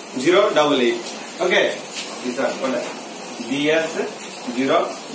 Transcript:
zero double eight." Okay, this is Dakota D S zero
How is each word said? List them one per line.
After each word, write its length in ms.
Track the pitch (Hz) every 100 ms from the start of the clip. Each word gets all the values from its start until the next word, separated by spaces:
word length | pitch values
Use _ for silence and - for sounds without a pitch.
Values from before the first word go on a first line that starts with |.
| - 131
zero 300 | 123 190 -
double 260 | 151 147 135
eight." 220 | 120 117 - - - -
Okay, 340 | 180 202 - - - - - -
this 100 | 123
is 40 | 123
Dakota 440 | 135 - 131 - - - - - - - 117
D 220 | 139 147
S 260 | 160 160 - - - - - - 120
zero 320 | 135 156 - - -